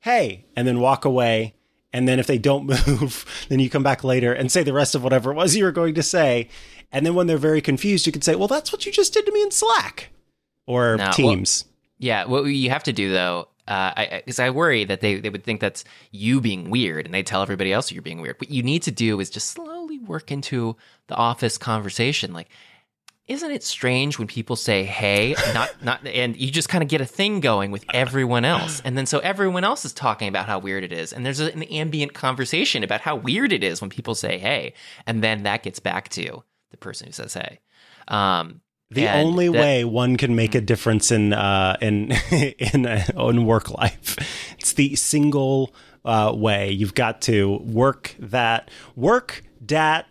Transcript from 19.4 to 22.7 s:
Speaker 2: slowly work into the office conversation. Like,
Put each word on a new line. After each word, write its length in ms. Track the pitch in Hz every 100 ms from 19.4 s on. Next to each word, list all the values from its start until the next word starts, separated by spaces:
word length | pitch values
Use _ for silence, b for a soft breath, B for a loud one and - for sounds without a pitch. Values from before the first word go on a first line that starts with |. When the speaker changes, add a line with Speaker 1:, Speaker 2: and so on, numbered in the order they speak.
| -
Speaker 2:
slowly 460 | - 320 339 330 294
work 300 | 220 156 -
into 440 | 143 139 131 113 113 b b _
the 80 | -
office 420 | 117 117 117 -
conversation. 760 | - 110 101 - 120 151 92
Like, 160 | 85 82 b b